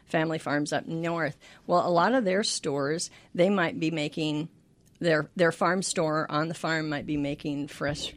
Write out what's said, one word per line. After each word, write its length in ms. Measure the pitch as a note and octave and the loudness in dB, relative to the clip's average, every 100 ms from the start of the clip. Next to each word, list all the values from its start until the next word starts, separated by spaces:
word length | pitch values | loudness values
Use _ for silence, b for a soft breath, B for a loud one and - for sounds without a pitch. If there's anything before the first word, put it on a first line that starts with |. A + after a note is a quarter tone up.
| B | B
Family 320 | E3+ D#3+ D#3+ | -2 0 -2
Farms 340 | - C#3+ D3 | -2 -2 0
up 140 | D3 - | -2 -4
north. 500 | E3 E3+ E3+ D3 - B B - | -4 -4 -2 -4 -6 B B 0
Well, 180 | F3 | 2
a 60 | D3+ | 4
lot 240 | E3+ F#3 | 4 4
of 100 | C4 | 4
their 200 | G3 F#3 | 2 0
stores, 640 | - - - C#3+ C#3 E3 - B B | 0 -2 -2 -2 -2 -2 -6 B B
they 160 | - F#3 | 2 4
might 300 | G3+ E3 C3+ | 4 2 0
be 100 | D#3+ | -2
making, 580 | D#3+ D3 D#3+ D#3 D3+ E3 _ _ _ _ - | 0 -2 -2 -2 -2 -4 _ _ _ _ -2
their, 280 | E3+ D#3 D3+ - | 2 2 2 2
their 160 | E3 | 2
farm 300 | - F3 F#3 | 4 2 2
store 440 | F3+ - D#3+ D#3 D3+ | 0 0 0 0 0
on 180 | D3+ D#3+ | -2 -2
the 60 | |
farm 340 | E3 D#3+ D#3+ D#3 | -4 -2 -2 -2
might 180 | C#3+ - | -4 -2
be 100 | D3 | -2
making 520 | C#3+ D3 D3+ C#3+ C#3+ | -2 -4 -4 -4 -6
fresh 460 | - C#3+ D3 - | -4 -4 -4 -8